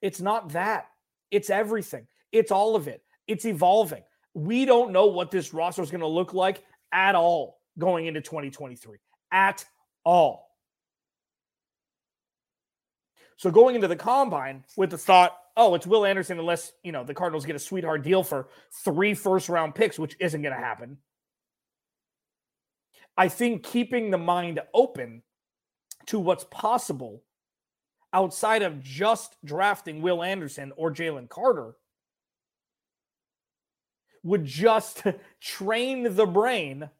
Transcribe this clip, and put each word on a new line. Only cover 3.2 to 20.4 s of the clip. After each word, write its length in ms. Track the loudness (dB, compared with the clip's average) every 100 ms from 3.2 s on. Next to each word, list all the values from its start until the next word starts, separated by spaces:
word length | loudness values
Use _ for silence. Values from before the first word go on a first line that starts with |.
| -10
It's 200 | -6 -4
evolving. 580 | 0 4 4 2 -4 _ _ _
We 320 | -8 -4 0 4
don't 260 | 4 4
know 140 | 4 4
what 240 | 2 -4
this 240 | -4 -4
roster 280 | -6 -6 -4
is 80 | -8
gonna 160 | -6 -4
look 280 | -2 -2
like 280 | 0 -2 -2 _ _ _
at 220 | 0 2
all 480 | 4 2 0 -4 _ _ -4
going 280 | -2 -2 -2
into 140 | -8
twenty 300 | -10 -10 -12
twenty-three. 480 | -12 -16 -18 -20 -20 _ _ _
At 320 | 2 2 0 -12 _ _ _
all. 500 | 2 4 4 2 _ _ _ _ _ _ _ _ _ _ _ _ _ _ _ _ _ _ _ _ _ _ _ _ _ _ _ _ _ _
So 140 | 2
going 240 | 8 8
into 140 | 6 0
the 80 | -2
combine 680 | 0 2 2 -2 -8 -12 _ -4
with 140 | -4
the 80 | -2
thought, 400 | 6 8 8 4 _ 4
"Oh, 180 | 4
it's 120 | 4 2
Will 180 | 2
Anderson," 340 | 4 0 -2 -4
unless, 340 | -2 -2 -4 _
you 80 | -10
know, 120 | -10
the 100 | -10
Cardinals 320 | -6 -4 -4 -6
get 100 | -8
a 40 |
sweetheart 420 | -6 -6 -4 -4
deal 200 | 2 2
for 280 | 2 -4 -6 -16 _ -8
three 300 | -4 0 0
first-round 600 | 0 0 0 0 -2 -2
picks, 240 | 0 -2 0
which 180 | -10 -4
isn't 220 | -4 -4